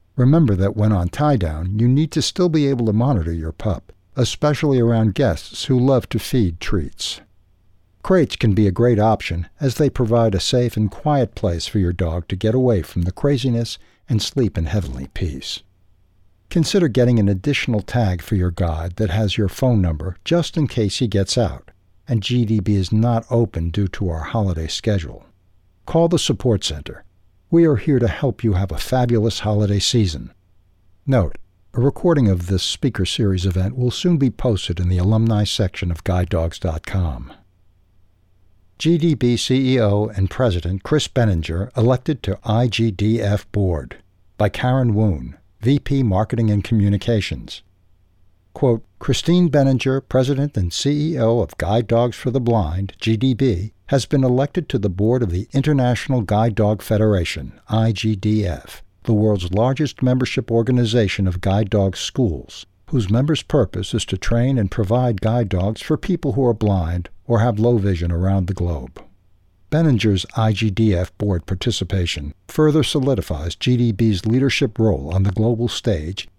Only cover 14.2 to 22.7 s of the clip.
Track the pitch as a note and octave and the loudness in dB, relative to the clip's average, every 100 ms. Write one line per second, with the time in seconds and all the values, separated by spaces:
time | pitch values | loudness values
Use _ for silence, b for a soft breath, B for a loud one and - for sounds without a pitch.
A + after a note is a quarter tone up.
14.2 | - C#3+ A#2 - D#2+ G#2 D#2 B1 C2+ - | -2 0 0 0 -2 -2 -4 -8 -10 -6
15.2 | E2+ C#2 - - - _ _ _ _ _ | -6 -6 -10 -14 -16 _ _ _ _ _
16.2 | _ _ - F3 D#3+ G3+ E3 A#2+ B2 A#2 | _ _ -4 0 2 2 2 4 4 4
17.2 | G2+ F#2+ C#3+ - - A2 - B2 G#2 F2+ | 4 2 0 -2 -2 -2 -2 0 0 -2
18.2 | - G2+ F2+ F2 E2+ D#2+ E2+ F2 G#2+ G2 | -2 -2 0 -2 -2 -2 -6 -4 -2 0
19.2 | G#2+ - G2 - C3 A2+ F2 D2+ D#2+ - | 0 0 -2 0 0 2 0 -2 -6 -8
20.2 | - E3+ D#3 - C#3 - G#2 - A#2 G2 | -2 0 0 -2 -2 0 -2 0 0 0
21.2 | F#2+ - G2 B1+ - - _ _ - A2+ | 0 0 -2 -4 -16 -20 _ _ -4 -4
22.2 | - B2 A2 A2 F#2+ | 0 0 2 0 2